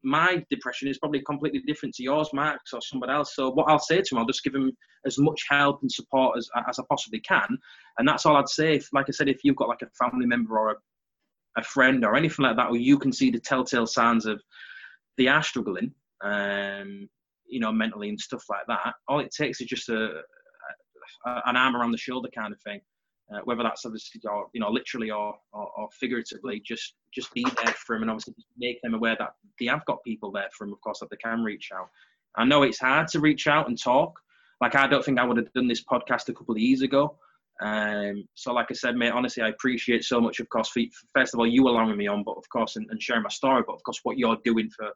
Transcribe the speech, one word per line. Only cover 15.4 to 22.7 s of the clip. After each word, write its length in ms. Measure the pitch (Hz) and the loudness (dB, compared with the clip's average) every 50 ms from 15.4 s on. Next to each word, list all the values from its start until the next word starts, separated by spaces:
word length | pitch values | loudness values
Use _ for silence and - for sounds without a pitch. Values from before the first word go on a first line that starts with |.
struggling, 500 | 156 - - 127 107 104 92 87 107 139 - _ _ _ _ _ - | 2 0 -4 -4 -4 -4 -4 -4 -4 -6 -8 _ _ _ _ _ -6
um, 840 | 101 104 101 101 101 101 101 101 101 98 101 101 98 101 98 101 - _ _ _ _ _ _ _ | -4 -2 -2 -2 -2 -2 -2 -4 -6 -8 -10 -12 -14 -14 -14 -16 -18 _ _ _ _ _ _ _
you 140 | - 131 127 | -8 -6 -2
know, 100 | 113 110 | -2 0
mentally 380 | 110 110 110 113 113 107 104 104 | 0 0 0 -2 -4 -6 -6 -6
and 100 | 104 101 | -6 -8
stuff 240 | - - - 120 - - | -8 -10 -10 -12 -8 -8
like 160 | 104 101 - | -8 -8 -4
that, 280 | - 117 95 - 120 - _ _ | -4 -4 -4 -4 -6 -8 _ _
all 140 | - 135 147 | -4 -2 -2
it 100 | 127 - | -2 -6
takes 300 | - - 151 127 131 - | -4 -4 -4 -4 -4 -8
is 80 | 123 113 | -8 -8
just 200 | 131 127 - - | -8 -8 -4 -4
a, 180 | 117 110 110 104 78 78 - _ _ _ _ _ _ _ - 71 - _ _ _ _ 64 - - - _ - | -2 -2 -2 -4 -6 -12 -14 _ _ _ _ _ _ _ -18 -18 -18 _ _ _ _ -20 -20 -20 -20 _ -8
a, 140 | 123 123 120 - | -6 -6 -2 0
an 100 | 120 123 | 2 2
arm 200 | 127 127 131 123 | 4 4 2 2
around 160 | 120 120 117 | 2 0 0
the 40 | 117 117 | 0 -2
shoulder 300 | - - 127 127 120 - - | -4 -6 -6 -6 -8 -8 -8
kind 180 | 120 110 104 | -8 -8 -8
of 80 | 104 _ | -10 _
thing. 200 | _ 104 | _ -14